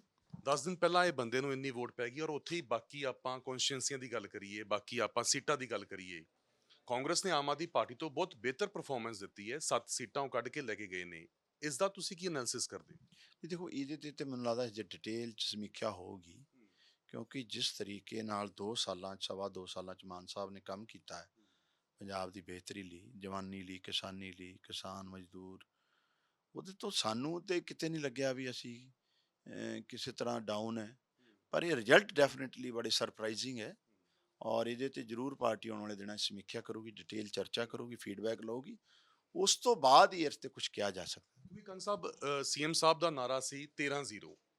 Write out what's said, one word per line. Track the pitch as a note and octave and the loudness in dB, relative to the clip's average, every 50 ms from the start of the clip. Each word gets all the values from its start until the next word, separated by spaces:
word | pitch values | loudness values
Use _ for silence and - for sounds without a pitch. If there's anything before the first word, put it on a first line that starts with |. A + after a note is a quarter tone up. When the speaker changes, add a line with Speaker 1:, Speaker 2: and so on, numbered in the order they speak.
| - _ _ _ _ _ - - - | -14 _ _ _ _ _ -16 -6 2
Speaker 1:
ਦਸ | C#3 C#3+ C#3 B2+ | 2 2 2 2
ਦਿਨ | F3+ F3+ | -2 0
ਪਹਿਲਾਂ | E3 F3 E3+ F3 F3+ F3+ | 4 4 6 6 8 6
ਇਹ | F3 D3 | 6 4
ਬੰਦੇ | C3 A#2+ A2+ A#2 C3 | 2 0 2 2 2
ਨੂੰ | C3+ C#3 C3+ | 2 2 0
ਇੰਨੀ | C3 C3+ C#3 | 0 -2 -2
ਵੋਟ | A#2+ A#2+ A#2+ A#2 | -2 -2 -4 -6
ਪੈ | - - A#2+ A#2+ | -4 -4 -4 -4
ਗਈ | B2 D3+ | -2 -4
ਔਰ | D#3 D#3 | -4 -2
ਉੱਥੇ | D3+ C3+ - - E3 | -2 -4 -4 -4 -4
ਹੀ | F3 | -4
ਬਾਕੀ | C#3+ A2 A#2+ A2 - _ C#3+ C#3+ C#3 | -2 0 -2 -2 -2 _ -8 -4 -2
ਆਪਾਂ | B2+ A#2+ - - B2+ B2+ B2+ | -2 -4 -2 -4 -4 -4 -4
ਕੌਂਸਟੀਚੁਐਂਸੀਆਂ | B2+ C3 B2+ B2 - - C#3 B2+ - - C#3 C3 | -4 -6 -2 0 0 0 0 0 0 -2 -2 -2
ਦੀ | B2 A#2 A#2 | -4 -4 -4
ਗੱਲ | A2 G2+ G#2 | -4 -4 -4
ਕਰੀਏ, | - G#2 G2+ G2 G2+ G#2 G#2+ | -8 -10 -8 -6 -6 -6 -2
ਬਾਕੀ | G2+ G#2 G2+ - - A#2+ A#2 | 0 0 0 0 -2 0 0
ਆਪਾਂ | G#2+ - - A#2+ A#2 | 0 2 2 0 2
ਸੀਟਾਂ | - - C#3 - - D3 C3 | 4 2 2 4 2 2 2
ਦੀ | B2+ A2+ | 2 -2
ਗੱਲ | A2+ G2 G2+ | -4 -4 -4
ਕਰੀਏ, | - G2 F#2+ F#2 F#2 F2+ E2 D#2 _ _ _ _ _ _ _ _ _ - - _ - | -6 -12 -12 -10 -10 -10 -12 -12 _ _ _ _ _ _ _ _ _ -20 -20 _ -2
ਕਾਂਗਰਸ | A#2+ B2+ C3+ D#3 F3 E3+ - | -2 0 2 2 2 2 4
ਨੇ | F#3 | 4
ਆਮ | E3 D3 C#3+ C#3+ | 4 4 4 4
ਆਦਮੀ | C#3+ C#3+ F3 | 2 0 0
ਪਾਰਟੀ | E3+ - B2 A2 - A2 | 0 2 2 2 2 -2
ਤੋਂ | - D#3+ D#3 | -6 -6 -4
ਬਹੁਤ | B2+ D3+ F#3 F3+ - | 0 0 -2 -2 -2
ਬਿਹਤਰ | A2+ G2+ C3 C3 - G#3 G3 | -2 -2 -2 0 0 -2 -2
ਪਰਫਾਰਮੈਂਸ | - E3+ D#3 - C3+ A#2+ A2 A2+ A2+ G2 | -2 -8 -4 -2 -2 -2 -2 -4 -6 -6
ਦਿੱਤੀ | G2 E2+ _ G#2 G2+ G#2+ | -10 -12 _ -10 -8 -6
ਹੈ, | C3 D#3+ | -6 -2
ਸੱਤ | - - C#3 A#2 - - | 0 2 2 2 2 0
ਸੀਟਾਂ | - - B2+ - - C#3+ C#3 | -6 -4 -4 -4 -2 -2 -2
ਉਹ | C3 | 0
ਕੱਢ | - A#2 B2 B2+ | 0 -2 -2 -2
ਕੇ | - D3+ | -6 -6
ਲੈ | C#3 A2 G#2 | -4 -4 -4
ਕੇ | G2+ G#2 F#2 | -6 -6 -6
ਗਏ | F#2 F#2 F2+ | -6 -6 -6
ਨੇ, | F2 E2+ E2 E2 - _ _ _ _ _ _ | -6 -10 -14 -14 -16 _ _ _ _ _ _
ਇਸ | D3 D3+ C3+ B2+ | -6 -4 0 2
ਦਾ | F#3+ G3 | 2 2
ਤੁਸੀਂ | G3 G3 E3 - G3 E3 | 2 -2 -6 -6 -6 -4
ਕੀ | F3+ F#3 | -4 -2
ਐਨਾਲਿਸਿਸ | D#3+ C3+ A#2+ - - A#2 - - | -2 -2 -2 -2 -2 -2 -4 -4
ਕਰਦੇ | G2+ - - - - - | -4 -10 -12 -14 -20 -20
ਹੋ? | - - - - - - - _ - | -20 -20 -20 -20 -20 -20 -20 _ -8
Speaker 2:
ਇਹ | D#3 | -8
ਦੇਖੋ, | F3 E3+ F3+ - | -6 -6 -6 -6
ਇਹਦੇ | - C3+ C#3 C3+ D#3 D3 | -6 -6 -4 -4 -6 -8
ਤੇ, | C#3+ D3 | -8 -12
ਤੇ | C#3 - D3 | -8 -8 -6
ਮੈਨੂੰ | C#3 B2+ B2 A#2+ | -6 -4 -2 0
ਲੱਗਦਾ | A#2 A#2 A#2+ B2 A#2 | 0 2 2 0 -2
ਜੇ | G#2 A2 G2 | -2 -6 -8
ਡਿਟੇਲ | - - - - A2 A2 A#2 A#2+ A#2 | -8 -10 -10 -6 -4 -4 -2 -4 -6
'ਚ | A2 - - | -6 -4 -4
ਸਮੀਖਿਆ | - G#2 G#2+ G#2 G2 - - B2 A2 | -4 -4 -6 -8 -8 -6 -2 -2 -2
ਹੋਊਗੀ, | G2 F2+ F2+ F#2+ G2 F#2+ E2+ E2+ F2 B2 C#3 _ _ B2 A2 _ _ _ - - _ _ _ - | -2 -4 -8 -10 -12 -12 -14 -18 -20 -20 -20 _ _ _ -20 _ _ _ -20 -20 _ _ _ -12
ਕਿਉਂਕਿ | - A#2 A#2 - - C3+ A#2+ | -10 -10 -10 -8 -8 -10 -8
ਜਿਸ | G#2 - B2 B2 - - - | -6 -4 -2 -2 -2 -2 -4
ਤਰੀਕੇ | G#2 G2 G2+ G2 - - A2 A2+ | -6 -6 -6 -10 -10 -8 -6 -6
ਨਾਲ | G#2+ G#2+ G#2 G2+ G#2 G2 | -4 -2 -2 -2 -2 -4
ਦੋ | F2+ - G2+ G#2+ A#2 | -6 -6 -6 -4 -2
ਸਾਲਾਂ | A#2+ - A2+ F#2+ F2+ F#2 F#2+ G2 | -2 -2 -2 -2 -4 -4 -8 -8
'ਚ, | G2 - | -6 -6
ਸਵਾ | - G2 F#2+ G2 G2 | -6 -4 -2 -4 -4
ਦੋ | F#2+ F#2+ F#2 | -4 -6 -10
ਸਾਲਾਂ | F2+ - F#2 F#2 F#2+ F#2 | -8 -8 -8 -8 -8 -10
'ਚ | - G2 | -12 -12
ਮਾਨ | F#2+ F2+ F2+ F#2 | -12 -12 -12 -12
ਸਾਹਿਬ | F#2 - G2+ G2 F#2+ | -10 -6 -6 -6 -6
ਨੇ | G2 F#2 | -8 -14
ਕੰਮ | _ - F#2+ G2 A2+ | _ -8 -8 -8 -8
ਕੀਤਾ | - - F#2 _ - - E2+ | -14 -16 -18 _ -14 -14 -14
ਹੈ | E2+ _ _ A2 G#2 G2 _ _ _ _ _ _ _ _ _ _ | -14 _ _ _ _ _ _ _ _ _ _ _ _ _ _ _
ਪੰਜਾਬ | G#2 G2 G2 F#2+ F#2 F#2 | -10 -6 -4 -4 -4 -4
ਦੀ | F#2+ G2 | -6 -12
ਬਿਹਤਰੀ | F2 F#2 F2+ F2+ - - - G2+ F#2+ | -12 -10 -12 -10 -10 -10 -10 -10 -10
ਲਈ, | F2+ E2+ F2 G2+ A#2 - G2 | -10 -12 -16 -18 -18 -16 -12
ਜਵਾਨੀ | G2 F#2+ G2 G2 F#2+ F#2+ G2 F#2+ F#2 | -8 -6 -6 -6 -6 -6 -8 -10 -8
ਲਈ, | F#2 F#2 F2+ | -10 -10 -10
ਕਿਸਾਨੀ | - G2 F#2+ - - G2 F#2+ F#2+ G2 F#2+ | -8 -4 -4 -4 -4 -4 -8 -8 -10 -10
ਲਈ, | F2+ F#2 F#2 F2+ F#2+ - - | -10 -12 -14 -16 -16 -18 -16
ਕਿਸਾਨ | - - - - F#2+ F#2+ G2 F#2+ F#2+ | -12 -10 -10 -8 -8 -8 -8 -10 -10
ਮਜ਼ਦੂਰ, | F#2+ F#2 F#2 F2 - F#2 F#2 F#2 F#2 F#2 - _ _ _ _ _ _ _ _ _ _ _ _ _ _ _ _ _ - | -12 -12 -14 -14 -14 -14 -14 -14 -14 -16 -18 _ _ _ _ _ _ _ _ _ _ _ _ _ _ _ _ _ -12
ਉਹਦੇ | D#3+ D#3+ F#3+ F#3+ - | -10 -10 -10 -12 -6
ਤੋਂ | - G3+ | -6 -2
ਸਾਨੂੰ | G3 - - A2 A2 A#2 C3+ D#3 E3+ F3 - | 0 2 2 2 2 2 0 0 -2 -4 0
ਤੇ | - F3+ E3+ | 2 0 0
ਕਿਤੇ | D#3+ - D#3 - E3 D#3+ | 2 -2 -6 -2 -2 0
ਨਹੀਂ | E3 D#3 | 0 0
ਲੱਗਿਆ | C#3+ C3+ C3+ C3+ C3+ C3+ B2+ | 0 -2 0 2 0 0 0
ਵੀ | C3 C3 B2+ | 0 -4 -4
ਅਸੀਂ, | A#2+ - - B2 A#2+ A#2+ B2+ C3 | -6 -6 -8 -10 -12 -12 -16 -20
ਅਹ, | _ _ _ _ _ _ _ _ _ _ _ - G#2+ G#2 A2+ A2+ A2 A2 A2+ _ | _ _ _ _ _ _ _ _ _ _ _ -12 -8 -6 -4 -4 -4 -6 -8 _
ਕਿਸੇ | B2 A2+ - C3+ | -10 -8 -8 -8
ਤਰ੍ਹਾਂ | A#2 - A#2+ A#2 A#2+ A#2+ | -4 -2 -2 0 0 -2
ਡਾਊਨ | A2 G2+ G#2 G#2+ A2 A2+ A2+ A2+ | 0 -2 -2 0 0 -2 -2 -2
ਹੈ। | G#2+ G#2+ B2+ _ _ _ _ _ _ - _ _ _ - | -4 -6 -10 _ _ _ _ _ _ -20 _ _ _ 0
ਪਰ | - D#3 D#3+ | 0 2 4
ਇਹ | E3+ D#3 | 4 2
ਰਿਜ਼ਲਟ | A#2+ G#2 A2 D3 G3+ G#3 - G3+ | 2 8 10 10 10 10 8 6
ਡੈਫੀਨਿਟਲੀ | C#3+ C#3+ B2+ - C3 C3+ A#2+ - A#2+ B2+ B2+ | 6 6 6 6 -2 -8 -8 -6 -8 -6 -4
ਬੜੇ | A2+ A#2 A2+ A2+ | -4 -2 -2 0
ਸਰਪ੍ਰਾਈਜ਼ਿੰਗ | - - A#2+ G2+ - - A2 A2 A2+ G2+ A2+ C3 C3 A2+ | 2 2 2 0 -2 -2 -2 -2 -2 -2 -4 -4 -4 -4
ਹੈ | G#2+ D3 G#3+ _ _ _ _ _ _ _ _ _ _ _ _ _ | -6 -6 -8 _ _ _ _ _ _ _ _ _ _ _ _ _
ਔਰ | A2+ A2+ A2+ A2+ A2+ A#2 | -2 0 2 2 2 2
ਇਹਦੇ | A#2+ A#2+ C3 C#3 | 0 -2 -2 -4
ਤੇ | - C#3 B2 | -4 -6 -8
ਜ਼ਰੂਰ | A2 A#2 A#2 B2+ C#3 C#3 | -6 -4 -4 -4 -4 -4
ਪਾਰਟੀ | - B2 A2+ A2 G#2 - A2+ | 2 2 2 2 2 -2 -6
ਆਉਣ | G#2+ G#2 | -6 -4
ਵਾਲੇ | G#2 G#2+ G#2 | -4 -6 -6
ਦਿਨਾਂ | G2 G2+ G#2 G#2+ G#2 | -6 -6 -8 -4 -2
'ਚ | |
ਸਮੀਖਿਆ | - - G#2 G2 F#2+ - - A#2 | -2 -2 -2 -6 -10 -6 -8 -8
ਕਰੂਗੀ, | A2 - A2+ A2 A2 A2+ | -6 -6 -8 -8 -8 -10
ਡਿਟੇਲ | G#2 G2+ F#2+ - G#2 A2 G#2+ G2 | -12 -14 -12 -6 -6 -4 -4 -4
ਚਰਚਾ | - G2 F#2 - - A#2+ A#2+ | -2 -4 -4 -2 0 -2 -2
ਕਰੂਗੀ, | A#2 - A#2+ A#2+ A#2+ A#2+ | -2 -4 -8 -8 -8 -10
ਫੀਡਬੈਕ | A2 - G#2 G2+ G2 G2+ A2 A2+ G#2+ | -10 -6 -6 -6 -2 0 -2 -2 -2
ਲਊਗੀ। | A2+ A2 A#2 C3 C3+ - A#3+ - _ _ - - _ _ _ _ _ _ - | -4 -6 -6 -6 -6 -10 -14 -16 _ _ -20 -20 _ _ _ _ _ _ 0
ਉਸ | F3+ F#3+ G3 - - | 4 6 6 6 6
ਤੋਂ | - B3 A#3 | 6 4 6
ਬਾਅਦ | E3+ C#3 C3 C3+ D#3+ G3 G3 F#3+ | 8 10 12 12 12 12 12 8
ਹੀ | F3 D#3 | 2 0
ਇਸ | C#3+ - - | 0 0 -4
ਤੇ | - C3 | -10 -10
ਕੁਛ | - - - - | -8 -6 -6 -6
ਕਿਹਾ | - - G2+ G2+ | -2 0 0 0
ਜਾ | F#2 F#2 E2+ | 0 -2 -6
ਸਕਦਾ। | - - - _ _ _ - | -6 -6 -8 _ _ _ -20
Speaker 1:
ਕਿਉਂਕਿ | - - F3+ G#3+ - | -20 -16 -16 -14 -12
ਕੰਗ | G3 F#3+ F#3+ | -12 -12 -6
ਸਾਹਿਬ, | F#3 G#3 G#3 F#3 E3+ - | -2 -2 -2 0 -2 -6
ਅਹ, | - - - C#3 C#3+ C#3 C3+ | -6 -2 0 0 2 2 2
ਸੀ | - - C#3+ D3+ | 0 0 2 2
ਐਮ | D#3 D#3+ | 4 4
ਸਾਹਿਬ | - E3 D#3+ D#3+ D3+ | 8 8 8 8 8
ਦਾ | E3+ E3 | 6 2
ਨਾਰਾ | D3+ C3+ B2 B2 C3 C3 | 2 2 0 2 2 0
ਸੀ | B2+ - C#3 C#3 D3 D3+ | 0 -2 -4 -6 -10 -10
ਤੇਰਾਂ | _ - D3 C#3 C#3 C#3+ C#3 | _ 0 0 2 2 0 -2
ਜ਼ੀਰੋ, | A2 G#2+ G2 E2 D#2+ F2 _ _ _ _ | -4 -6 -8 -10 -12 -16 _ _ _ _